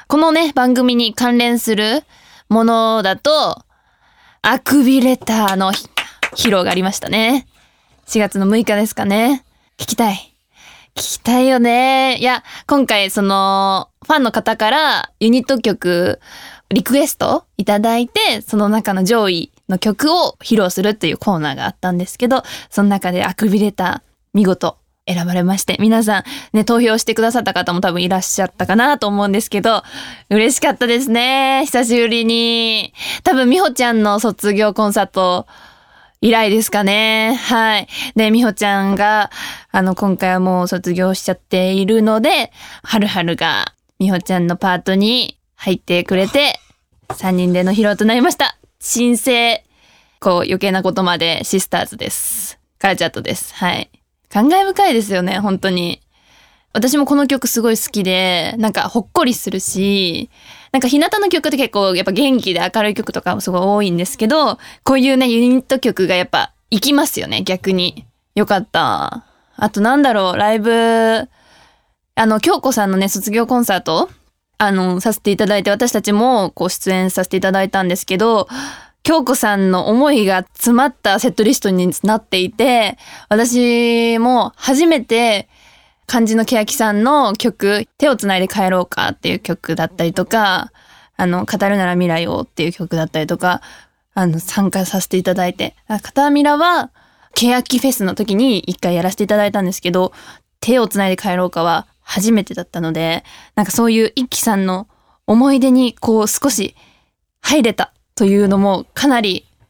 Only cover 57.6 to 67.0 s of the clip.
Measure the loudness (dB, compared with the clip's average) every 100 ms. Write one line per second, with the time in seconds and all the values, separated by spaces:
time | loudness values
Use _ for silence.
57.6 | 0 -2 -4 -4 0 0 0 -2 -4 -2
58.6 | -2 -2 -4 -4 -2 0 0 -2 -4 -6
59.6 | -4 -2 0 0 0 -4 -10 _ -20 -20
60.6 | -6 -2 2 2 2 0 0 0 0 -2
61.6 | -2 0 0 0 -2 0 2 2 0 -2
62.6 | -2 0 0 -2 -6 -6 -4 -4 -2 0
63.6 | 0 2 0 -2 -4 -2 0 2 2 -2
64.6 | -10 -6 0 2 4 4 2 4 4 2
65.6 | 0 -2 0 0 0 0 0 -2 -2 _
66.6 | _ -2 2 2